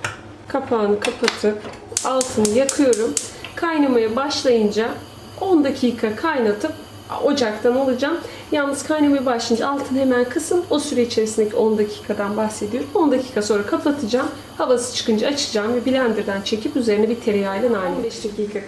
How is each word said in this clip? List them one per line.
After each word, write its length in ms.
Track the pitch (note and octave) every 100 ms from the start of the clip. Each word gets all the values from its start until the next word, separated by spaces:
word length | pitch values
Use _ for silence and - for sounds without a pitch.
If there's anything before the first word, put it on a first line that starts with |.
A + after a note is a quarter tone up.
| - - - - -
kapağını 520 | C4+ B3+ A#3 G#3 G#3
kapatıp 600 | B3 A#3 A3+ - G#3+ G#3+ - - - -
altını 440 | - C4 B3+ - G#3+
yakıyorum. 640 | A3+ C4+ - C4+ G#3+ A#3+ D4 - - - -
Kaynamaya 600 | E4+ D#4 C#4 A#3 A3 A#3
başlayınca 720 | D4 D4 C4+ A#3 G#3 G3 A#3+ D4 - - - -
on 240 | F#4+ E4+
dakika 520 | C4+ B3 A#3+ A3+ A3 G#3+
kaynatıp 560 | D#4+ D4 G#3+ G#3 D#4 - - - - -
ocaktan 520 | C4+ C#4 A3+ G#3+ A#3+ B3+
alacağım. 420 | C4+ B3 C#4+ E4+ - - -
Yalnız 300 | D4+ C#4 C#4+
kaynamaya 440 | - D#4 D4 C#4 C4
başlayınca 420 | A#3 - A3+ C4+
altını 300 | C#4 C#4 C4
hemen 260 | C4 B3
kısın. 400 | B3 E4 - F4+ -
O 80 | D4
süre 240 | C#4+ B3
içerisindeki 540 | A#3 - A3 A3 G#3+ -
on 220 | A3 A3
dakikadan 580 | G#3 - - G3+ G3+ G#3
bahsediyorum. 540 | G#3+ - G#3 A#3+ C#4+
On 160 | G#4+ D4+
dakika 320 | B3+ B3+ G#3+
sonra 240 | G#3 G#3 G#3
kapatacağım. 640 | D#4+ D#4 C#4+ G#3+ A#3+ D4 - - -
Havası 380 | D4 A#3+ - -
çıkınca 320 | - G#3+ A#3
açacağım 460 | C#4+ - G#3+ G#3+
ve 120 | B3 B3+
blenderdan 560 | C4 A#3+ G3+ G#3 G3
çekip 340 | - A3 D4 C#4+
üzerine 320 | A3+ G#3 A3
bir 120 | A#3+
tereyağıyla 520 | - G3+ G3 G3 A#3+
nane. 240 | G#3 F3+ F3+
On 60 |
beş 200 | A3+ -
dakika 360 | G#3+ G#3 G#3 G#3